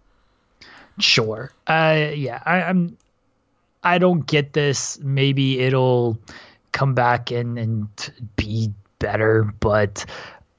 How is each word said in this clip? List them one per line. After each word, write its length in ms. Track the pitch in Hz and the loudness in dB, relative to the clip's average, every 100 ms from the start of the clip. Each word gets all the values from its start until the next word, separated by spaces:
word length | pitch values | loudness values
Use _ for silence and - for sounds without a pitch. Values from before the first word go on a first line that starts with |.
| _ _ _ _ _ _ - - - - | _ _ _ _ _ _ -20 -20 -20 -4
Sure. 520 | - - 110 107 135 _ - | 0 0 0 -6 -12 _ -2
Uh, 440 | 160 160 156 151 | 2 2 2 0
yeah, 280 | 147 127 120 151 | -4 -6 -6 -2
I, 160 | 180 | 0
I'm, 340 | 170 185 170 - _ _ _ _ _ _ _ _ | 0 0 -2 -6 _ _ _ _ _ _ _ _
I 140 | 185 175 | 0 4
don't 280 | 180 175 139 | 4 2 2
get 280 | 151 143 | 0 0
this. 460 | 156 143 131 - - | 0 0 -2 -6 -8
Maybe 600 | 139 139 139 135 135 127 | -4 2 2 2 0 0
it'll 580 | 127 131 127 123 120 110 - - - _ _ | 2 2 4 2 0 -2 -10 -20 -20 _ _
come 220 | - 135 | -2 0
back 380 | 127 120 120 120 | 2 2 0 -2
and, 280 | 120 120 117 | -4 -4 -4
and 280 | 110 110 104 - - - 104 - | -2 -2 -6 -10 -14 -14 -8 -6
be 340 | 107 110 110 104 _ - | -4 -2 -2 -4 _ -8
better, 540 | 107 104 110 110 104 - | -4 0 2 2 0 0
but 460 | 113 107 101 - - - - - _ | 2 2 2 -4 -14 -14 -18 -20 _